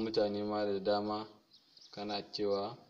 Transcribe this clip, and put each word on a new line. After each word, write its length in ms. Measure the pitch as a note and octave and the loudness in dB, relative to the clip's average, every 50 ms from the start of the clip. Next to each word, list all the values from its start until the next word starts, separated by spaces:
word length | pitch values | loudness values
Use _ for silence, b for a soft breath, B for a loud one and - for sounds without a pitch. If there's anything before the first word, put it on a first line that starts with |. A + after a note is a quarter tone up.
| A2+ | 0
mutane 400 | A2+ A2 A2+ G#2 G#2 G2+ G#2 G#2 | 2 4 4 4 4 2 0 -2
ma 220 | G#2 G#2 G#2 G#2 | -2 0 0 0
da 140 | G2+ G2+ G2 | 0 0 0
dama 480 | F#2+ G#2 G#2 G#2 G#2 G#2 G#2 G#2+ G#2+ - - - _ _ - - _ _ - - - - | 2 2 2 2 2 0 -2 -4 -4 -8 -14 -20 _ _ -20 -20 _ _ -20 -20 -20 -16
kana 300 | - G#2 G2+ G#2+ G#2 G2+ G2+ - - | -12 -8 -6 -4 -4 -6 -6 -6 -4
cewa 440 | - G#2 G2+ G2+ G2 G2+ A2 B2+ - - | -2 0 2 2 2 0 -2 -6 -10 -16